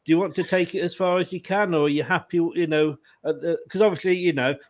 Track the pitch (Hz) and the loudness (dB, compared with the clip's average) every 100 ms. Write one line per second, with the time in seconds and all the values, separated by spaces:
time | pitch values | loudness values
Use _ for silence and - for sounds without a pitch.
0 | - 165 190 - - 185 175 190 175 - | 0 2 2 -2 0 0 0 -2 -4 -2
1 | 180 180 175 - - 196 202 160 147 147 | 0 0 -2 -6 -4 -2 0 2 2 0
2 | 127 180 - 175 165 175 165 156 156 143 | 0 -2 -2 -2 0 -2 0 2 0 -2
3 | _ _ 151 160 170 160 - 190 220 175 | _ _ -6 -4 -4 -4 -4 2 2 2
4 | 185 185 175 143 127 143 | 0 0 2 2 0 -2